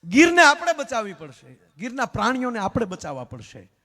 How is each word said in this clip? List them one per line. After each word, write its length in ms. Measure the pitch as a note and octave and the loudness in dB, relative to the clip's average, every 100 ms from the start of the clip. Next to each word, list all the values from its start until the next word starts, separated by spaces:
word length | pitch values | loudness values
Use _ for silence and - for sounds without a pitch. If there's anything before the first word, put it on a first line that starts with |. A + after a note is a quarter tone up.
ગીરને 400 | E3+ A3 E4+ F4 | 0 4 6 8
આપણે 300 | D#4 D4+ F4 | 6 4 -2
બચાવવી 400 | D#4 C#4 A#3+ G#3 | -4 -4 -6 -6
પડશે, 400 | D#3+ D#3 B2 B2+ B2+ _ _ | -12 -18 -20 -20 -20 _ _
ગીરના 280 | A#3 B3+ A#3 | -10 -6 -6
પ્રાણીઓને 540 | G3 G#3 B3+ B3+ A#3 | -2 -2 -2 -4 -4
આપણે 260 | G3 C4 G#3+ | -4 -2 -4
બચાવવા 380 | F#3 E3 C3+ | -6 -12 -12
પડશે. 480 | B2 - G#2+ A#2+ F#2 _ | -12 -16 -18 -20 -20 _